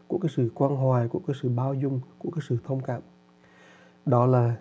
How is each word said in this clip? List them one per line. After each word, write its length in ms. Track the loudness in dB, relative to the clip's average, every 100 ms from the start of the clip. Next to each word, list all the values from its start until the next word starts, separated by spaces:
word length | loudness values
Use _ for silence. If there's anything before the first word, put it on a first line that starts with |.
| -6
của 100 | -4
cái 120 | -2
sự 160 | 0 -2
quan 200 | 0 0
hoài, 320 | 2 2 2 0
của 120 | -4 -6
cái 80 | -4
sự 80 | -2
bao 240 | -2 -2
dung, 260 | -2 -2 -4 -8 -10
của 120 | -8
cái 100 | -8 -4
sự 80 | -4
thông 140 | -2 -6
cảm. 220 | -6 -8 -10 -20 _ _ _ -20 -20 -20 -20 _
Đó 200 | 2 4
là 300 | 6 4 4 0